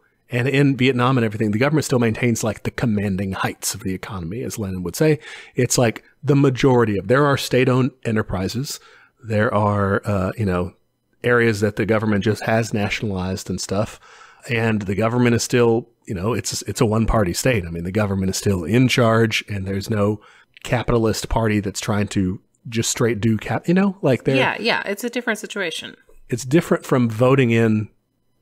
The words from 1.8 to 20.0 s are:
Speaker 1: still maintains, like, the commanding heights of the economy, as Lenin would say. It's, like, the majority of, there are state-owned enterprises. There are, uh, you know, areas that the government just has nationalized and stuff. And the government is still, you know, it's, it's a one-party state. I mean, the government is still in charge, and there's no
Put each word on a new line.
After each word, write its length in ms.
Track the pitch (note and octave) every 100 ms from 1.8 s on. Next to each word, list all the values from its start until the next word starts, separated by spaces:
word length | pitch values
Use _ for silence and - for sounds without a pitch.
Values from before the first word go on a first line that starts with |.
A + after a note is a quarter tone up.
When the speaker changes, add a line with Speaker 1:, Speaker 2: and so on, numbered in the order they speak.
Speaker 1:
still 140 | - B2+
maintains, 460 | A#2 G#2+ B2 A2
like, 180 | A2+ G2+
the 80 | -
commanding 640 | - A#2+ G#2 G2+ F#2+ G2
heights 420 | F#2 G#2+ G2 -
of 80 | G2
the 100 | G2
economy, 500 | F#2 - G2 E2 A2
as 160 | C3+ -
Lenin 240 | G#2+ F#2
would 120 | F2 -
say. 220 | D#3 D3 - - -
It's, 220 | - B2+ -
like, 260 | A#2+ - - _
the 140 | C3+ C#3+
majority 600 | C#3 B2 C#3 B2 A2 G2
of, 120 | F#2+
there 180 | C3 D3
are 100 | C3+
state-owned 540 | - B2+ C3 B2+ B2+ -
enterprises. 720 | - A2 G#2+ F#2+ F#2 A2+ C#3+ - - - _ _
There 300 | G#2+ G#2+ A2+
are, 480 | G#2 G#2 G2+ G2 G2+ -
uh, 260 | G2+ F#2 -
you 80 | G2+
know, 280 | F2+ F#2 - _ _ _ _
areas 360 | B2 A#2+ A#2 G2+
that 160 | G#2 -
the 80 |
government 400 | G2+ A2 G#2+ G2+
just 200 | A2 G#2
has 280 | - A2+ A2+
nationalized 800 | A2 G2+ - A2 F#2+ F2+ F#2+ -
and 100 | F#2
stuff. 400 | - G2 G#2+ - - - - - -
And 340 | A#2 A2+ A2
the 120 | G2+
government 400 | F#2+ A2 B2 B2 A#2
is 60 |
still, 460 | - B2+ A#2 A2+ - _ -
you 80 |
know, 180 | G2 G2
it's, 300 | A2 - -
it's 180 | - G2+
a 60 | A#2
one-party 460 | G#2+ A2 A#2 F#2+
state. 320 | E2 C3+ A#2
I 60 | E2+
mean, 140 | E2+
the 80 | F2
government 380 | G2+ G#2 G2 F#2+
is 60 | F#2+
still 280 | G#2+ G2
in 220 | D#2+ A#2 C3
charge, 560 | - A#2 A2+ A2+ A2 -
and 180 | G2+ F#2+
there's 240 | G2 F#2+
no 300 | G#2+